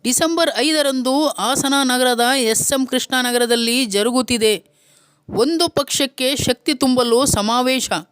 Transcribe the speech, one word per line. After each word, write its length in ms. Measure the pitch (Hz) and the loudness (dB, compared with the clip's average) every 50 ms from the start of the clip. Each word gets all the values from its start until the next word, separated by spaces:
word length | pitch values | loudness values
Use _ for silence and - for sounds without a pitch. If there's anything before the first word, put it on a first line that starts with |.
| - | -4
ಡಿಸೆಂಬರ್ 460 | 240 247 - 330 320 330 339 330 311 - | -2 -2 0 0 0 0 0 0 0 0
ಐದರಂದು 680 | 220 254 311 311 311 285 277 269 262 240 254 262 285 311 | 0 0 0 2 2 0 0 -2 0 0 0 2 2 0
ಹಾಸನ 460 | 277 - - 190 226 277 269 277 269 277 277 277 | 0 -2 -2 -2 -2 -2 -2 0 0 0 0 0
ನಗರದ 380 | 254 247 254 254 247 247 226 240 240 269 | 0 0 2 2 0 2 2 2 0 2
ಎಸ್ 360 | 277 240 220 220 - - - 285 | 0 0 0 0 0 0 -2 -2
ಎಂ 120 | 269 262 | -2 -2
ಕೃಷ್ಣನಗರದಲ್ಲಿ 1000 | 247 254 254 - - 262 254 247 247 240 240 240 233 240 233 233 233 240 254 269 | -2 -2 -4 -4 -2 -4 -2 -2 0 0 0 2 2 2 0 0 0 0 0 -2
ಜರುಗುತ್ತಿದೆ 760 | 214 190 202 208 240 240 254 247 - 247 226 220 220 208 185 _ _ _ _ _ _ _ _ _ _ _ _ _ - | 0 0 0 0 0 0 0 0 0 0 2 2 0 0 0 _ _ _ _ _ _ _ _ _ _ _ _ _ -6
ಒಂದು 380 | - 196 233 294 339 320 349 | -2 0 0 0 2 0 -2
ಪಕ್ಷಕ್ಕೆ 680 | 330 _ 294 277 - - - 285 254 _ - 254 254 294 | 0 _ -2 -2 -2 -2 -2 -2 -4 _ -4 -2 -2 -2
ಶಕ್ತಿ 380 | 302 - - 247 _ _ - 302 | -2 -2 -2 -4 _ _ -4 0
ತುಂಬಲು 520 | 247 277 262 254 254 240 233 226 247 277 | 2 2 2 2 2 2 2 4 2 2
ಸಮಾವೇಶ. 680 | 254 254 214 202 214 233 247 254 254 262 254 - - 196 160 165 _ | 2 0 0 0 0 0 0 2 0 0 -2 -2 -4 -4 -6 -6 _